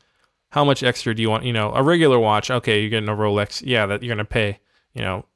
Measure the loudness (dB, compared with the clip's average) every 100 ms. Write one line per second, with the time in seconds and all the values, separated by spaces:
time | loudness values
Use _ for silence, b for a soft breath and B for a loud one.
0 | _ _ _ _ _ 0 2 2 0 -2
1 | -2 -2 0 0 -2 -2 -2 0 2 4
2 | 6 4 4 2 0 -2 0 0 0 -2
3 | -2 -2 0 0 -2 -6 -2 0 0 -2
4 | -4 -6 -4 -2 -2 -4 _ _ _ -8
5 | -6 -6 -10